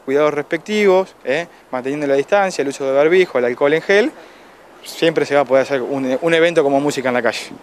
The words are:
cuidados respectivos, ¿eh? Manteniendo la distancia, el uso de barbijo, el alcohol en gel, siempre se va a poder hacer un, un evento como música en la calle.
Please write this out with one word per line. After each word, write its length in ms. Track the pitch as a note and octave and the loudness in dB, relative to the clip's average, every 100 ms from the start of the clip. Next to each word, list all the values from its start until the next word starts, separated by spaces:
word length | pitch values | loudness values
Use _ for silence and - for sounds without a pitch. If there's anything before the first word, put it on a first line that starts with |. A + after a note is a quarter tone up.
| - | -4
cuidados 300 | C3+ D3+ D3 | 0 0 -2
respectivos, 800 | C#3+ E3 D#3+ G#3+ G3+ F#3 F#3+ - - | -4 -6 -4 0 2 2 0 -6 -6
¿eh? 220 | C#3 E3+ - - | -4 -6 -14 -12
Manteniendo 380 | B2+ B2 D3 C#3+ | -8 -6 -4 -2
la 60 | C#3 | 0
distancia, 460 | C3+ G3+ G3 - | 2 0 0 -2
el 80 | C#3 | -4
uso 160 | C3+ C3+ | -4 -2
de 80 | |
barbijo, 460 | C3+ D3+ F#3 F3+ C3 | 2 4 4 2 0
el 60 | B2 | -2
alcohol 280 | B2 C#3+ | 0 2
en 100 | D#3 | 0
gel, 300 | E3 G3+ B3 - - - - - - - | 2 2 2 -4 -20 -20 -20 -20 -20 -20
siempre 420 | - - E3 D#3 C#3+ | -16 -2 0 0 0
se 100 | C#3+ | 0
va 60 | |
a 20 | C3 | 2
poder 180 | C3+ | 2
hacer 180 | C3 C#3 | 2 -2
un, 380 | A#2+ C#3 C3 B2+ | -4 -4 -2 -2
un 140 | E3 E3 | 0 2
evento 300 | E3 E3 C#3 | 2 2 2
como 160 | C#3 | 2
música 280 | C#3+ C#3 B2+ | 0 -2 -2
en 60 | B2 | -2
la 80 | |
calle. 280 | A#2 G#2 - - | -2 -4 -10 -18